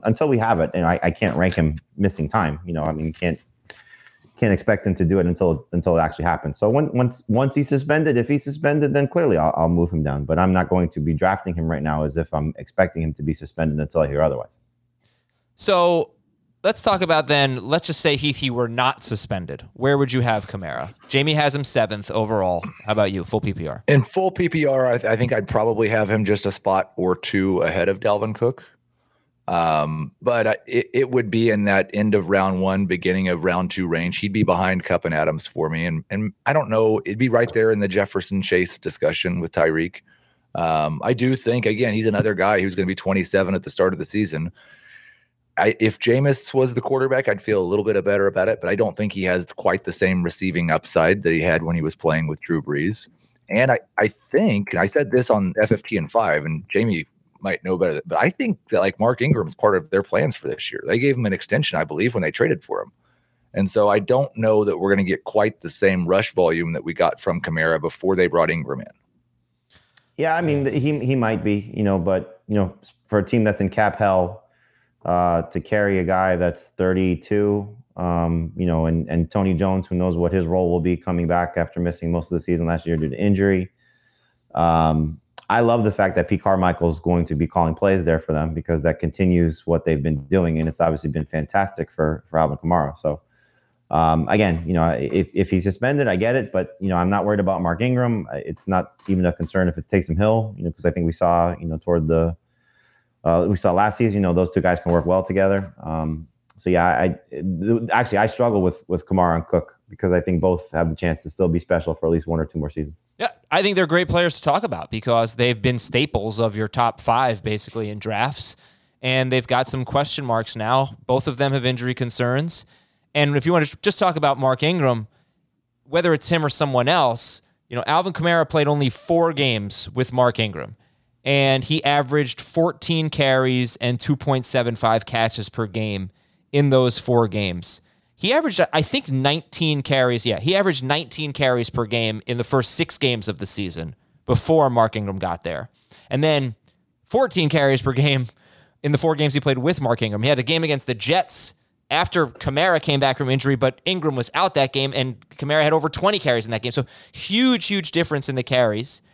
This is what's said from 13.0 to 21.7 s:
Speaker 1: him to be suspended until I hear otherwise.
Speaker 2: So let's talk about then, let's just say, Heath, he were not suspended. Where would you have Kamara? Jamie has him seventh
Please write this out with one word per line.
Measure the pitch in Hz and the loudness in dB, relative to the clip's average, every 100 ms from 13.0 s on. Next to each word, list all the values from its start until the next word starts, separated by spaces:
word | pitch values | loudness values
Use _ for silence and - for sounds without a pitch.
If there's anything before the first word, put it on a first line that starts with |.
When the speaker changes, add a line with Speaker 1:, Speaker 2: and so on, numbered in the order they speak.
Speaker 1:
him | 80 73 | -6 -4
to | |
be | 73 | -6
suspended | 76 73 - 80 73 | -6 -8 -4 -2 -2
until | 73 82 | -2 -2
I | 71 | 0
hear | 71 | 2
otherwise. | 78 64 - _ _ _ _ _ _ _ _ _ _ - | 0 0 -8 _ _ _ _ _ _ _ _ _ _ -6
Speaker 2:
So | - 185 175 170 - _ _ _ _ _ | 0 4 4 2 -2 _ _ _ _ _
let's | 196 - | -2 0
talk | 226 190 | 0 0
about | 175 156 139 | 2 2 2
then, | 147 139 123 | 2 2 0
let's | 104 165 - | -2 -2 0
just | 156 | -2
say, | 151 139 | 0 0
Heath, | 147 135 | -2 -2
he | 135 | -2
were | 120 117 | -2 -2
not | 120 127 - | 0 0 0
suspended. | - 107 - 95 85 69 - | -4 -4 -4 -6 -6 -12 -14
Where | - 131 139 | -2 2 2
would | 135 | 2
you | 127 | 0
have | 120 107 - | 0 0 -4
Kamara? | 107 85 60 85 - - | -10 -8 -8 -10 -14 -2
Jamie | 135 147 | 0 2
has | 151 147 | 2 0
him | 143 | 0
seventh | 135 | -2